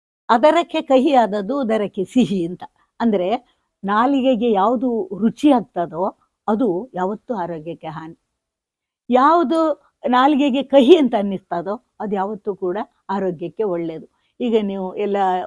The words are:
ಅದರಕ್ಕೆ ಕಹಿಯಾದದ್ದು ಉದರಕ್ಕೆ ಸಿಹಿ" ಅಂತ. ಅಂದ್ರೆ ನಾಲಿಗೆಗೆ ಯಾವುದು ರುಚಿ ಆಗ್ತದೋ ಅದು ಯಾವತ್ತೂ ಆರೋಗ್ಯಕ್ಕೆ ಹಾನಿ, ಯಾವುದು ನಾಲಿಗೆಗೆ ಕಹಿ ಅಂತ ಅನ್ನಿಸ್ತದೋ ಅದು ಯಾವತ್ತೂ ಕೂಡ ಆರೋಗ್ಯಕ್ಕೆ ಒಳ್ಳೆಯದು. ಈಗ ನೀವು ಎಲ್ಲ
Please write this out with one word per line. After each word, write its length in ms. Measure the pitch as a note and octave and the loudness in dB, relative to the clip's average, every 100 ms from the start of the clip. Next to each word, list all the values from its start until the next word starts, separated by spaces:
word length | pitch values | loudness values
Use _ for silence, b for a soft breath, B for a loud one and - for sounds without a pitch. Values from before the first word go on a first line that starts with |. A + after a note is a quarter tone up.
| _ _ - | _ _ -2
ಅದರಕ್ಕೆ 520 | A3+ D4+ E4 - D#4+ | 4 4 4 0 -4
ಕಹಿಯಾದದ್ದು 800 | D#4 C4 C#4 C4+ A3 G#3 G3 C#4 | 0 2 4 2 2 -2 -4 -4
ಉದರಕ್ಕೆ 440 | A#3 A3 G3+ - | -2 -2 -4 -6
ಸಿಹಿ" 420 | F#3 B3+ F3 G3 E3+ | -2 0 0 0 -4
ಅಂತ. 160 | F3+ - _ _ - | -8 -16 _ _ -4
ಅಂದ್ರೆ 560 | A#3 G3+ F3+ B3 - _ _ _ | 0 0 0 -4 -8 _ _ _
ನಾಲಿಗೆಗೆ 680 | F#3+ G#3+ B3+ C#4 C4 A#3+ A#3+ | -2 0 2 2 2 2 0
ಯಾವುದು 560 | G3 G3+ B3+ B3+ A3+ F#3 F#3 | 2 2 0 -2 -2 -6 -2
ರುಚಿ 320 | A3 - D4+ | -2 2 2
ಆಗ್ತದೋ 680 | B3+ F3 F#3 E3+ D#3 G3 - _ _ - | 2 0 -6 -6 -4 -6 -6 _ _ -4
ಅದು 420 | G#3+ B3+ E3+ B3+ | -2 0 -2 -6
ಯಾವತ್ತೂ 400 | F3 F#3 G3+ - | -6 -6 -6 -8
ಆರೋಗ್ಯಕ್ಕೆ 520 | A3+ E3+ E3 D#3 D#3 D#3+ | -8 -8 -8 -12 -12 -12
ಹಾನಿ, 320 | D#3 D#3+ E3 _ _ _ _ _ _ _ _ - | -14 -14 -18 _ _ _ _ _ _ _ _ 0
ಯಾವುದು 800 | B3 C#4+ E4+ C4 E4 D#4+ C#4+ _ _ - | 2 4 4 2 0 0 -2 _ _ -2
ನಾಲಿಗೆಗೆ 540 | B3 C4+ C#4+ C#4+ B3+ | 2 4 2 2 0
ಕಹಿ 340 | C4+ C#4 B3 F4 | 2 4 8 6
ಅಂತ 180 | B3+ A#3 | 6 0
ಅನ್ನಿಸ್ತದೋ 680 | G3+ F#3 - E3+ E3+ G#3+ _ - | -2 -6 -6 -6 -4 -8 _ -12
ಅದು 140 | G3+ | -6
ಯಾವತ್ತೂ 400 | G3 G3 G#3+ - | -4 -4 -6 -8
ಕೂಡ 240 | F#3+ F#3 F#3 C4 _ - | -6 -4 -4 -8 _ -8
ಆರೋಗ್ಯಕ್ಕೆ 520 | G3 F#3+ D#3+ E3+ - | -4 -4 -4 -8 -6
ಒಳ್ಳೆಯದು. 440 | A3 F3 E3 D#3+ - _ _ - | -4 -2 -6 -8 -14 _ _ -8
ಈಗ 160 | B3 A3 | -2 0
ನೀವು 320 | G3+ G3 F#3 | 0 -4 -6
ಎಲ್ಲ 220 | - G3+ G3 F#3+ F3+ | -6 -4 0 0 -2